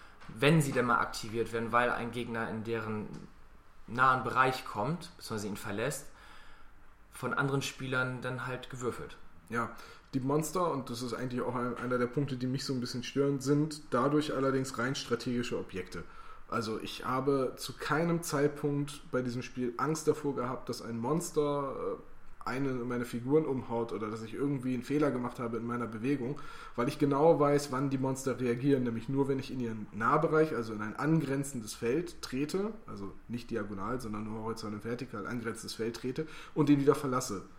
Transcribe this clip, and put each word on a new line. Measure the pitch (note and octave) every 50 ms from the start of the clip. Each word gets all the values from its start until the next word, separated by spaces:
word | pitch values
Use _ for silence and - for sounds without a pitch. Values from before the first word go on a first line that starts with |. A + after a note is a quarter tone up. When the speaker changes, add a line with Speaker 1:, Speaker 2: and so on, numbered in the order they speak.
| - - - - - - - A2
Speaker 1:
wenn | C3 D3 E3 D#3+
sie | C#3+ C3
denn | A2+ B2 B2 B2
mal | A#2 A2+
aktiviert | - - - - - A2 G#2 A#2 A2 G2+ A2+
werden, | A#2 A#2 A2+
weil | A#2 A#2+ B2 B2
ein | - - A#2 A#2+
Gegner | A#2 B2 A#2+ A#2 A2+ A2+ A2+ E2+
in | F#2 A2+ G#2+
deren | A2+ A2+ A2+ G#2+ A2 A2 G#2+ G#2 - - - - - - - - - - - - - - - -
nahen | - A2 B2+ C3 C3+ B2+ - A#2
Bereich | B2 A2 B2 C3 C3+ C3 - -
kommt, | - - G#2+ G#2 C3 E3 F3 - - - -
beziehungsweise | - - A2+ G#2+ G#2+ G#2
ihn | G2+ -
verlässt, | - G#2+ G2+ G#2 A2+ C#3+ D3+ - - - - - - - - - - - - - - - - - - - - - - -
von | - - - B2 -
anderen | - C#3+ C#3 C3+ C#3
Spielern | C3+ - - - C3+ B2+ C3 B2+ B2+ C3 B2+ B2
dann | B2 B2+ B2+ A#2+ A#2+ C3
halt | B2+ A#2+ - -
gewürfelt. | - B2 B2 A#2+ - - D2+ - - - - - - - - -
Speaker 2:
Ja, | G#2+ A#2 A#2 G#2+ - - - - - - - - -
die | C3+
Monster, | B2 C3+ C#3+ D#3 D#3 - - F#3 F3+ D#3+
und | C#3 C3+ - -
das | A#2+ A2+
ist | B2+ A#2+ A2+
eigentlich | - C3 C3 B2 B2
auch | - A#2+ B2+
ein, | B2+ A#2+ B2 A#2 -
einer | B2 B2 B2+ B2
der | B2 A#2+
Punkte, | - D3+ C#3+ - C3 B2
die | B2 B2+
mich | B2+ C3+ -
so | - C#3
ein | B2+
bisschen | A#2+ - - B2 A#2+
stören, | - - C#3 C#3 C#3 C#3+ C3+
sind | B2 C3+ D3 D3 D3+ D3+ D3+ - - -
dadurch | - B2 B2 C#3+ D3 D3+ D3 - G2+
allerdings | C3 C3+ C3+ C3 C3+ C3 C3 - -
rein | A#2 C3 C#3
strategische | - - - A#2+ A#2 - C3 B2 A#2+ A#2+ - - -
Objekte. | - - - F#2 F2+ - - F2 E2 - - - - - - - - -
Also | - A2+ G#2+ G#2+ A2 -
ich | - - - - -
habe | - B2+ C3 C3 C#3+ C#3 C3+ C3 A#2+ - -
zu | - - B2
keinem | - - - D3 D3+ E3+ E3+ E3+ E3
Zeitpunkt | E3 - - C#3 C#3+ D3 D3 - - D3 C#3+ C#3+ D3 C#3+ - - - -
bei | - B2+ B2
diesem | B2 A#2 B2+
Spiel | B2 - - B2+ B2 A#2+ A#2+ -
Angst | B2+ D3 D#3+ D#3 - D3+
davor | C#3+ D3 - D3 C3
gehabt, | B2+ B2 B2 B2 A#2 - -
dass | A#2+ -
ein | B2+ A#2 A#2 A#2
Monster, | A2+ B2 D3+ E3 E3 - - D#3 D3 D3 C#3+ C#3+ C#3 C3+ A#2+
äh, | G#2 F2+ F#2+ G2+ - - - - - - - - - -
eine | - A#2+ C3+ C#3 C3+ B2+
meiner | B2 A#2 B2 B2 B2 A#2+
Figuren | - - A#2+ A#2 C3 C#3+ D#3 D#3
umhaut | C3+ C3+ B2+ G#2+ - A#2 A#2 A#2 - -
oder | G2+ A2 G#2+
dass | A2 A2+
ich | A2 G#2+ G#2+
irgendwie | - C3+ C#3+ C#3+ C3 A#2+ B2+ B2+
einen | A#2+ A#2
Fehler | - C#3 D3+ D3+ C#3
gemacht | B2 B2 B2 A#2+ - -
habe | B2 A2+ A#2 A2+
in | A2+
meiner | A#2 A#2+ A#2+ A#2 G#2+
Bewegung, | A2+ A2 G#2+ C3+ D3 C3 A#2 A#2+ D3 - - - - - - - -
weil | - B2 C#3+
ich | C#3 -
genau | D3+ C#3 C#3 C3+ D3+ E3 E3 C#3+
weiß, | D3 C#3+ C#3+ C#3+ - -
wann | B2+ B2+ C#3+ C#3
die | C3 C3
Monster | B2+ C3+ C3 C3 - C3+ A#2+ A2
reagieren, | B2+ A#2+ A#2+ A#2+ C3 C#3+ C#3 B2+ B2
nämlich | A#2+ A2+ A2+ - -
nur, | C3+ C3+ C#3 C3
wenn | C#3 C3+
ich | B2 -
in | - C3
ihren | B2 A2+ A2 G#2+ G#2 - -
Nahbereich, | G#2 A2+ B2 C#3+ D#3 D#3+ D#3 D3+ D#3 D#3 D#3 C#3+
also | A#2+ A2+ A2 A2
in | G#2+
ein | G#2+ G#2+ G#2 -
angrenzendes | B2+ D3+ D#3+ D#3+ C#3 C3 C3+ C#3 C#3 - - B2 G#2+ G#2 -
Feld | - A#2+ A#2 B2 D#3+ F3 E3+ - -
trete, | - - B2 B2+ D3 D3 - F#3+ G3+ A3 A3 - -
also | - G#2+ G2+ G2 G2 - - - -
nicht | A2+ A#2+ - -
diagonal, | A#2 A2 G#2 G2+ G#2 F#2+ F#2+ G#2+ B2 B2+
sondern | A#2+ A2 G#2 G#2 G#2+
nur | G#2+ G#2+ A2 A2
horizontal | A2+ A2+ A2 A2 G#2+ G#2
und | G#2 -
vertikal | A2+ A#2+ A#2+ C3+ A#2+ - G#2 F#2+
angrenzendes | - A#2+ B2 A2+ A#2 G#2 - - G2+ -
Feld | - A2 A2+ A#2
trete | - - B2+ C3 - D#3+ - - - - - -
und | - D3+ C#3
den | D3 C#3
wieder | C#3 C#3+ D3+
verlasse. | - - C3+ B2+ C3 C3 - G#2 F2+ - - -